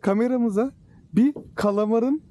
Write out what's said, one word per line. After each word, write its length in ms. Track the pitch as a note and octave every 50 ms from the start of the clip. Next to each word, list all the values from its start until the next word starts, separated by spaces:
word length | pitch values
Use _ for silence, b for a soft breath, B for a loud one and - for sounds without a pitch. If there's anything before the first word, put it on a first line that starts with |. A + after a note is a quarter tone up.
kameramıza 720 | - G3+ G3 G#3 A#3 B3 B3+ B3+ A#3 A#3 G3 G3 A#3 C4+ - - - b b b b b -
bir 220 | D#3 A#3 C#4+ C#4+ - - - -
kalamarın 680 | - - G#3 G3+ G3+ G#3+ G#3 A3 A#3 A#3 C4 C#4+ D#4 - -